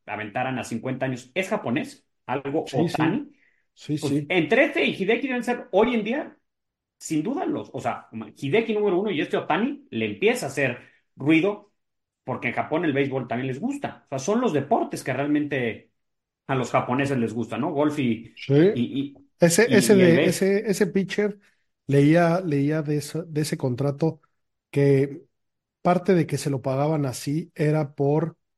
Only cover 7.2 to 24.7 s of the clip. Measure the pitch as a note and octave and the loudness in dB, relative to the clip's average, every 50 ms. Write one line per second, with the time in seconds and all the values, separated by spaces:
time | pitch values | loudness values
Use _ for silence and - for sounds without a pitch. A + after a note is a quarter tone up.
7.2 | D3+ G3 C#4 F4 F#4 E4 F3 A#2+ - - - C3+ C3+ - A2 - - _ - A2 | -2 -2 -4 -4 -4 -4 -4 -6 -6 -8 -10 -6 -6 -4 -6 -6 -10 _ -12 -12
8.2 | A2+ - - - - C3+ D3 A3 A#3 A3+ A3 G#3 G#3 G#3 F3+ F3 G#3 A3 F#3 C#3+ | -12 -12 -12 -8 -4 0 2 2 2 2 0 0 0 2 2 0 0 0 -2 -2
9.2 | F3 - - F3+ - - D3+ F3 A3 C#4 C#4+ - - _ - A2 A2+ G#2+ G#2 - | -2 -2 -2 -4 -2 0 0 0 0 -2 -4 -6 -12 _ -6 -4 -4 -4 -4 0
10.2 | F#3 G#3+ B3+ A#3+ - C#3 - D3 C#3 B2+ A#2+ - - - _ _ _ _ _ - | 0 0 0 0 -4 -6 -2 -2 -2 -2 -2 -4 -10 -20 _ _ _ _ _ -4
11.2 | C3 C#3+ E3 D#3+ D#3 G3+ G#3 - - _ _ _ _ _ _ _ _ _ _ _ | 0 2 4 4 4 2 -2 -4 -10 _ _ _ _ _ _ _ _ _ _ _
12.2 | _ - B2 A2+ - B2 A2+ C3 A2+ - D3+ D#3+ F3+ D#3+ C3 C#3 C#3 B2 B2+ C3+ | _ -8 -8 -4 -4 -4 -4 -4 -4 -2 -2 -2 0 0 0 0 0 -2 -2 -6
13.2 | B2 - - B2 C3 C3+ B2+ C3 F#3 C4 C#4 C#4+ - - - - _ _ C#3 C3+ | -6 -4 -6 -4 -4 -6 -6 -6 -6 -6 -6 -6 -8 -10 -10 -14 _ _ -10 -6
14.2 | - - G#3 A#3+ B3 G3+ D#3 C#3+ C3+ - A3+ - - - - - - - B2+ B2+ | -4 -2 0 0 0 0 0 -2 0 0 0 -2 -2 -4 -6 -8 -6 -4 -4 -2
15.2 | C#3+ D3 D3 D3 D3 C#3+ D3 C3+ B2 A2+ G#2 - - _ _ _ _ _ _ _ | 0 0 0 0 0 -2 -2 -2 -2 -2 -4 -6 -12 _ _ _ _ _ _ _
16.2 | _ _ _ _ _ - C3+ C3 A#2+ A2+ - C3+ A#2 - A#2+ C3+ C#3 C3+ C#3 B2 | _ _ _ _ _ -4 -2 -2 -2 0 0 0 0 0 0 0 0 0 0 0
17.2 | A2+ G#2+ G#2 A#2+ A2+ A2 A2+ G#2+ C3+ E3+ E3 C#3 D3+ D3+ D3 D3 C3+ A#2+ A2+ G#2+ | -2 -2 -2 -6 -6 -6 -4 -4 -4 -2 0 0 0 0 0 0 0 -2 -2 -2
18.2 | - - - - - - C#3 C#3+ E3 G3 A3 A#2+ A#3 - - C#3 C3+ - - - | -6 -12 -18 -14 -2 2 4 6 6 6 4 2 -2 -2 -2 -4 -6 -6 -10 -16
19.2 | _ _ _ _ F3 E3+ E3+ - A3 A#3+ C4 G#3 - - G#3+ F#3+ F#3 F3 E3 D3+ | _ _ _ _ 4 4 6 4 4 6 6 4 6 6 6 8 8 8 8 6
20.2 | D#3+ F#3+ E3+ - G3 F#3+ G3 G3+ A3+ A3+ F#3+ - G#3+ F3 - G3 F#3+ - - - | 4 4 2 2 2 2 2 2 0 0 0 0 0 0 0 -2 -2 -2 -2 -2
21.2 | G#3 G#3 G3+ - _ _ _ _ _ _ _ _ _ - C3+ C#3+ C#3+ D3 D#3 E3+ | -2 -2 -4 -6 _ _ _ _ _ _ _ _ _ 2 4 6 6 6 6 6
22.2 | F3 E3 E3 F3+ F#3+ F3 C#3+ C#3+ C#3 D3 D#3 D#3 D3+ D3 D3+ D3 C#3+ - - D#3 | 4 4 2 0 0 0 0 0 0 0 0 -2 -2 -2 -4 -4 -4 -6 -8 -10
23.2 | E3 E3 D#3 D3 D#3 D3 F3 D#3+ - C3+ B2 A#2+ C3+ C#3+ C#3 C#3 - D#3+ D#3+ - | -10 -6 -4 -4 -2 -2 -2 -2 -2 -4 -2 -2 -2 -2 0 0 -2 -2 -2 -4
24.2 | _ _ _ _ _ _ _ _ _ _ | _ _ _ _ _ _ _ _ _ _